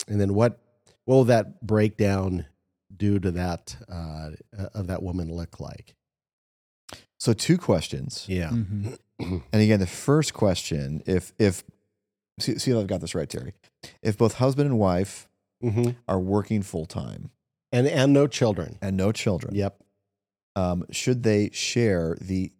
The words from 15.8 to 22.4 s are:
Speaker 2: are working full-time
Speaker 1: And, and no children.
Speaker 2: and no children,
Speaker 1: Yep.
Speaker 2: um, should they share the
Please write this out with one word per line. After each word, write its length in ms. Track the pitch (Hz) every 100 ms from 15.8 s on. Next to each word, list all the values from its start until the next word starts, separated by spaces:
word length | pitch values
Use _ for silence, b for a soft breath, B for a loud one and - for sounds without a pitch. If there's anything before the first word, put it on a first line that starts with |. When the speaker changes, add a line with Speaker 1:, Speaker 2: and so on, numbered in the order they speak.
| 120 123 -
Speaker 2:
are 100 | 98
working 440 | 92 104 101 110
full-time 640 | 95 87 78 - 62 - - - _ _ _
Speaker 1:
And, 160 | 123 135
and 280 | 151 139
no 120 | 139 143
children. 520 | - 117 95 82 -
Speaker 2:
and 160 | 98 95
no 160 | 98
children, 420 | 110 113 90 -
Speaker 1:
Yep. 240 | 101 98 - _ _ _ _ _ _ _ 98
Speaker 2:
um, 300 | 90 90 -
should 320 | - - 127
they 280 | 117 104 104
share 640 | - - 123 113 90 82 -
the 320 | 95 92